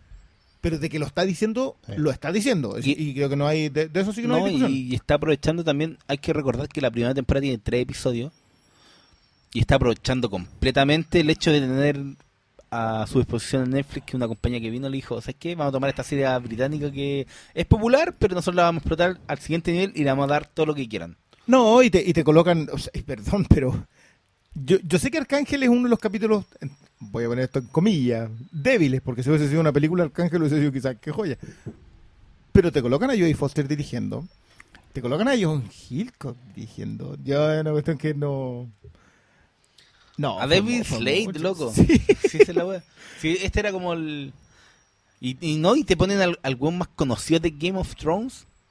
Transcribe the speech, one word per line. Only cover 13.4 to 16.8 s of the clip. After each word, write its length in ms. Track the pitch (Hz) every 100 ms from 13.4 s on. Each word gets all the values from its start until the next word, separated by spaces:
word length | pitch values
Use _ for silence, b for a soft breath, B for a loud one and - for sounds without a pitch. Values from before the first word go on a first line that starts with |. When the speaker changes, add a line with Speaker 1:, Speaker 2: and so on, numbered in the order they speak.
| - 135 127
Speaker 3:
en 60 |
Netflix 340 | 135 139 - -
que 100 | 131
una 120 | 117
compañía 340 | 117 123 120
que 80 | 113
vino 180 | 120 135
le 60 | 135
dijo, 240 | - 117
"¿Sabes 160 | 120 -
qué? 160 | 165 170
Vamos 160 | 143
a 20 |
tomar 160 | 135 139
esta 140 | 135
serie 220 | 127 143 135 127
británica 500 | 120 113 135 151